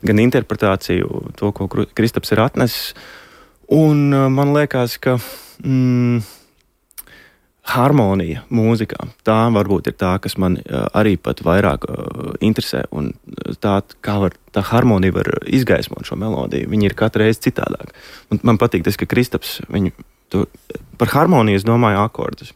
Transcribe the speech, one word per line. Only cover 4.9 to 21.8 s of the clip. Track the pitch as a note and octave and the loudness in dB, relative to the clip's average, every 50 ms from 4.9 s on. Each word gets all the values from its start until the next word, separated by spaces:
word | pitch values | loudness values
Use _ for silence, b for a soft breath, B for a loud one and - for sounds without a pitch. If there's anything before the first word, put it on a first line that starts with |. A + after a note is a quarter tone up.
| - - | -4 -4
ka, | - C3+ B2+ B2 B B B B B B B | 0 0 0 0 B B B B B B B
mm, | B - - C3 C3 B2+ B2+ B2 B2 B2 A#2+ A#2+ A#2 G#2+ B B B B B B B _ _ _ _ _ _ _ - - b b b b b b b b b b _ _ | B -4 0 0 2 2 2 2 2 2 2 2 0 -2 B B B B B B B _ _ _ _ _ _ _ -20 -20 b b b b b b b b b b _ _
harmonija | - - B2+ A#2+ C#3 D3 C#3+ A#2 G2 G2 G2 F2+ - - B2 - _ | -4 -2 2 2 4 4 4 4 2 2 0 -2 -4 -6 -8 -8 _
mūzikā, | - A#2 A2 A2+ A#2 G#2+ A2 - - - - - - _ _ | -2 0 2 2 2 0 -2 -6 -6 -10 -12 -14 -14 _ _
tā | A2 A2 A2 A2+ A#2 | 0 2 2 2 2
varbūt | A#2 G2+ G#2 G2 G2+ F#2 - - | 2 2 2 2 0 0 0 -4
ir | - - | -4 -2
tā, | G2+ F#2 F2+ F#2+ | -2 0 0 -2
kas | - F#2 - - | -4 -6 -4 -2
man, | F#2 F2+ F2+ D2 | 0 0 0 -2
ā, | - - - C2 A1+ - - | -4 -6 -6 -4 -4 -2 0
arī | - G#2+ G#2+ F#2+ E2 | 2 2 2 2 0
pat | _ - C2 - - | _ -6 -6 -2 0
vairāk, | E2 F2 G2 G2 F#2 C#2 - - | 0 2 2 2 2 0 -2 -6
ā, | - - - - - - - - A#1+ - - | -8 -10 -8 -10 -10 -10 -10 -10 -10 -6 -2
interesē, | - G#2+ A2 - - - - B1+ - - | 0 0 0 0 -2 -4 -6 -6 -6 -4
un, | - D2+ D2 A#1 - - _ - - | -6 -6 -6 -6 -6 -10 _ -16 -14
ā, | - - - - - | -12 -10 -10 -10 -4
tā, | - G#2+ G2 G2 - _ - _ | -2 0 0 0 -2 _ -18 _
kā | - - G#2 G#2 | -6 -4 -2 0
var, | G2 F2+ - _ _ _ | 0 0 -2 _ _ _
tā | - G#2 F#2+ | -6 -4 -4
harmonija | - A2+ A#2 C3 B2+ A2 F#2+ F#2 F#2+ F2 - | 0 2 2 4 4 4 4 2 2 0 0
var | - G1+ G1+ - | -2 -2 -4 -4
izgaismot | - - - C3+ B2+ - F#2+ C2 - - - - - - | -2 0 0 0 2 2 0 0 0 -6 -10 -14 -10 -10
šo | - | -8
melodiju. | - G2+ A2 G#2+ - B1+ - - B1+ - - | -6 -4 -4 -4 -4 -4 -4 -4 -6 -4 -2
Viņa | - G#2+ G#2 G2 | 0 0 0 0
ir | - | 0
katru | - A2 A2 - G#2+ G#2+ | 0 -2 -2 0 2 2
reizi | A2 A2 - - - | 2 2 2 -2 -2
citādāk. | - - - - - - - - B B B B B B B B | -2 -2 -4 -4 -6 -8 -10 -16 B B B B B B B B
Un | - G#2 - | -4 0 2
man | - A2+ G#2 | 2 2 4
patīk | B2 A#2 - F#2 E2 G#2+ | 2 2 0 0 0 0
tas, | G2+ - | -2 -2
ka | - - | -4 -2
Kristaps | - G#2+ B2 - - - - - - - - | 0 0 0 0 -2 -6 -6 -8 -12 -12 -12
viņu, | - - G2+ G2 F2 - - - _ _ _ _ _ | -6 -4 -2 -2 -2 -4 -8 -20 _ _ _ _ _
tu, | - F#2+ - - _ - _ _ - - - - - | -2 -2 -2 -2 _ -20 _ _ -16 -16 -16 -18 -4
par | - A#2+ - | -2 -2 0
harmoniju | - C#3 D#3+ F3 F#3 C3+ A2+ A2 G2+ G2 | 2 2 4 4 4 4 4 4 2 2
es | G2 A2+ | 2 2
domāju | A#2 A#2+ | 2 4